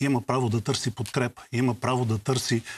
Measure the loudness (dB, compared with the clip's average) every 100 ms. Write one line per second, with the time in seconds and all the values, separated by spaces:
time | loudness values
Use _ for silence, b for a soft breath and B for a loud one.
0 | 0 0 2 0 2 0 0 -2 -2 -4
1 | -4 0 -2 -4 -6 0 0 2 0 0
2 | 2 0 2 0 2 -2 -2